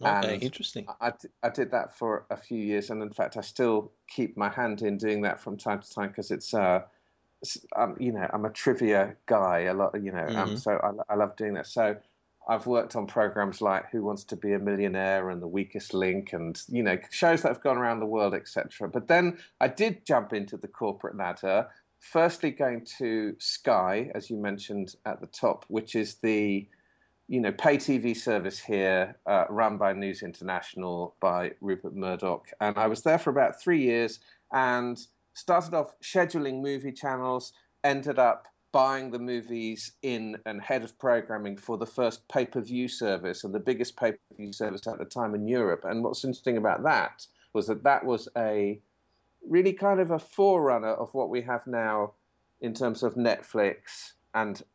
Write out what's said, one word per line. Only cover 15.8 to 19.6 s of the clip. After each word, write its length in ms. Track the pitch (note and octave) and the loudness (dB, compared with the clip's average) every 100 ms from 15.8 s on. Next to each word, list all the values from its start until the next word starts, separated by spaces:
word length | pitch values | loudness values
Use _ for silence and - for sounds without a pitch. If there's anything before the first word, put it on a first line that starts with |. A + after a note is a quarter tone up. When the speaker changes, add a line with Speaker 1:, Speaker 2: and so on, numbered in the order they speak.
| - | -4
Speaker 2:
Link 400 | F#2+ F#2+ F#2+ G2 | 0 2 0 -2
and, 260 | F2 E2 E2 - | -6 -6 -8 -6
you 140 | A#2+ | 0
know, 160 | G#2 F2+ - | 2 0 -2
shows 320 | - F3 E3 | 2 4 4
that 60 | C#3 | 2
have 120 | A#2+ | 0
gone 160 | C#3+ B2 | 0 2
around 220 | A#2+ A2+ | 0 0
the 80 | G#2+ | 0
world, 260 | A2 G2+ | 2 2
et 140 | F#2 - | 0 -6
cetera. 420 | - - - G2 | -6 -6 -6 -6
But 180 | A#2+ - | -4 4
then 300 | E3+ F3+ F3 - - | 4 4 -2 -10 0